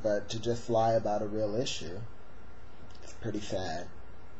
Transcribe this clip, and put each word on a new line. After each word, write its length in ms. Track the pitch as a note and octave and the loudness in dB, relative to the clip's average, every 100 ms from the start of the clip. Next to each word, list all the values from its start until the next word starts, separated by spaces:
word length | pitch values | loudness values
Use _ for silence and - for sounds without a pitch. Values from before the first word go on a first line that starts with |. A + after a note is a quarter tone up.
but 280 | G#2+ G#2 - | 2 2 2
to 120 | A#2 | -2
just 300 | A2+ A#2 - | 0 0 4
lie 220 | A2+ A2+ | 6 6
about 300 | A2+ G#2 G#2 | 6 4 2
a 40 | G#2+ | 2
real 300 | G#2+ G#2+ G#2+ | 0 2 2
issue, 420 | C3+ - - F2+ A#2+ - - - - - - - - - | 0 -2 -4 -4 -4 -4 -4 -4 -6 -6 -6 -6 -6 -4
it's 100 | - | -4
pretty 260 | - A2+ G#2 | -4 -2 -2
sad. 440 | - G2 F#2 D#2+ F2+ - - - - - | 0 -2 0 -2 -4 -4 -4 -4 -6 -6